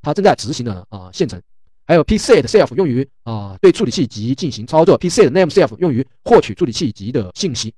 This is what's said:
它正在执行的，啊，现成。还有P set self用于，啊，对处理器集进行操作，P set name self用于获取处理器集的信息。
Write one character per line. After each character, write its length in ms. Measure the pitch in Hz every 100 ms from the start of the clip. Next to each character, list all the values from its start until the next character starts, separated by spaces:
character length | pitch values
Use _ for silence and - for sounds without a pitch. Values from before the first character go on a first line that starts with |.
它 100 | -
正 100 | 156
在 120 | 190
执 180 | 131 104
行 140 | - 120
的， 200 | 92 95
啊， 180 | 104 90
现 120 | - 143
成。 140 | 90 _ - _ _ -
还 80 |
有 100 | 165
P 140 | 147 214
set 240 | - 214
self 320 | 139 214 143
用 120 | 120 175
于， 220 | 123 135 _
啊， 340 | - 110 98 95
对 100 | 190
处 140 | - 180
理 40 |
器 160 | 147 120
集 280 | 107 110
进 180 | 135 165
行 140 | 117 -
操 180 | 156
作 140 | 170 143
，P 100 | 175
set 220 | 175 165
name 180 | 160 180
self 260 | 196 156 -
用 120 | 175
于 160 | 120 135 _
获 160 | - 220
取 140 | -
处 140 | 104 127
理 60 |
器 200 | 110 120
集 180 | - 98
的 220 | 131 92
信 200 | - 185
息。 200 | 120 110